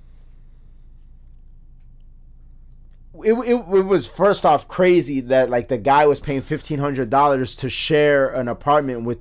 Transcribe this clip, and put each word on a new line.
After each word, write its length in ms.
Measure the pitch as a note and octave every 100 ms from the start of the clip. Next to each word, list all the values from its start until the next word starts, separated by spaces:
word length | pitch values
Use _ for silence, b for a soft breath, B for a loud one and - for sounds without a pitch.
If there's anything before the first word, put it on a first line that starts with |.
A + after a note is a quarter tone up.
| - - - - - - - - - - - - - - - - - - - - - - - - - - - - - - - E3+
It, 80 | A3
it, 200 | A#3 A#3+ A#3+
it 300 | F3 F#3+ F#3+
was 220 | F#3 -
first 380 | - G3+ F#3 F3
off 220 | C#3+ -
crazy 540 | - F#3 F3+ C3+ C3+
that, 280 | B2 C3 B2
like, 200 | A#2+ -
the 80 | A#2+
guy 280 | C3+ C#3+ D3
was 140 | C3+
paying 220 | - C3+
fifteen 380 | - D3+ - C#3+
hundred 300 | C#3+ C3+ A2+
dollars 460 | C3+ D3 C3 B2+ -
to 120 | B2+
share 580 | - - D3+ D3 C#3+ C3+
an 220 | C3 A#2+
apartment 540 | A2+ C#3+ D3+ C#3 A#2+
with, 160 | A#2 A#2